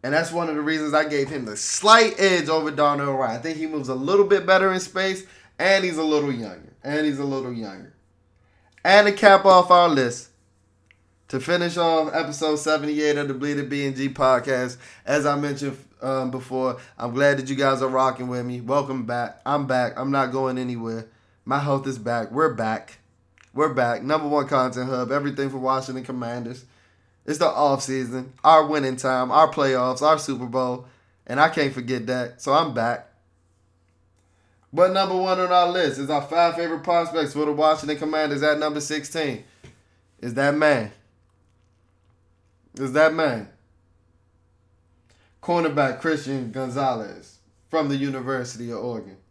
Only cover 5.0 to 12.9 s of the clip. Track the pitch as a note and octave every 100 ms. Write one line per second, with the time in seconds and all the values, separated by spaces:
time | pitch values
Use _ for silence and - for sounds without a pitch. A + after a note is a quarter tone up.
5 | F#3+ F#3+ - - _ - F3+ G3 F#3 D#3+
6 | D#3+ D3+ C#3+ A#2+ G#2+ E2+ D2+ _ C3 D3+
7 | D3+ C#3 C#3+ C3+ B2+ A#2+ G#2+ F#2+ F#2 _
8 | _ _ _ _ _ _ _ _ F3 G3+
9 | G#3 G3+ G#3+ G3 G3 F#3 F3+ F3 F3 C#3+
10 | B2 A#2+ - _ _ _ _ _ _ _
11 | _ _ _ C3 C3 F3 F3 E3+ E3 D#3+
12 | D3+ - D3+ D3 D#3+ D3+ D#3 D#3 D3